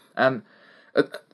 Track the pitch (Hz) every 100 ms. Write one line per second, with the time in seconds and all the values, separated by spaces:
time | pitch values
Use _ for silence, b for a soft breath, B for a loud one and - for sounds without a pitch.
0 | b - 131 127 - b b b b -
1 | - - _